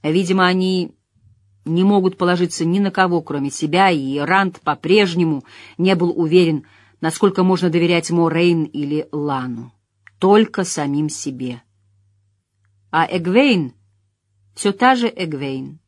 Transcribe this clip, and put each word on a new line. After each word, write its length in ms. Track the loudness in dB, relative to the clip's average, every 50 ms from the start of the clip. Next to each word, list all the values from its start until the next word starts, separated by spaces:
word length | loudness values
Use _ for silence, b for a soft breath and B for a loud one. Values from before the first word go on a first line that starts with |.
| -2
Видимо, 420 | 0 0 0 0 0 0 2 2
они 500 | 2 2 0 0 0 0 -2 -4 -6 _ _ _ _ _ _ _ _ _ _ _ _ _ _ _
не 180 | -4 0 2 2
могут 340 | 4 4 2 0 -2 -4
положиться 480 | _ 0 0 0 0 -2 -4 -2 -4 -2
ни 140 | -2 0 0
на 120 | -2 -2
кого, 300 | 0 0 0 0 0 -2
кроме 300 | -4 -4 -6 -6 -6 -6
себя, 400 | -6 -6 -6 -2 2 2 2 2
и 260 | 2 0 -2 -4 -4
Ранд 440 | -4 -2 0 0 0 0 0 -4 -6
по-прежнему 840 | _ -6 -6 -4 0 2 4 4 4 2 0 0 0 0 0 -4 B B B B B B B
не 180 | -2 0 0 2
был 160 | 2 0 -2 0 -2
уверен, 460 | -2 4 4 4 4 4 0 -2 b b b b b b b b
насколько 420 | -6 -4 -2 0 0 0 2 2 2
можно 260 | 2 2 2 0 0
доверять 400 | 0 2 2 2 0 0 0 0
Морейн 520 | 0 2 2 2 2 2 2 2 2 2 -2
или 440 | -4 -4 -8 -6 -4 -4 -4 -6 -6
Лану. 600 | -8 -6 -4 -4 -4 -4 -6 -8 -10 -10 -12 -16 _ _ _ _ _ _ _ -20 _ _
Только 440 | 2 4 6 6 4 2 -2 -6 -6
самим 460 | -6 -6 -6 -4 -4 -2 -2 -4 -4
себе. 520 | -6 -8 -10 -10 -8 -8 -10 -10 -10 -12 _ _ _ _ _ _ _ _ _ _ _ _ _ _ _ _ _ _ _ _ _ _ _ _ _ _
А 160 | 0 0 0 0
Эгвейн — 640 | -2 -4 -2 2 2 4 4 4 4 2 0 -4 -8 _ _ _ _ _ _ _ _ _ _ _ _ _ _ _ _
всё 160 | -4 -4 -4
та 240 | -2 2 2 2 2
же 160 | 2 0 -4 -4
Эгвейн. 640 | -6 -8 -6 -6 -6 -6 -6 -6 -8 -10 -12 -14 -18 _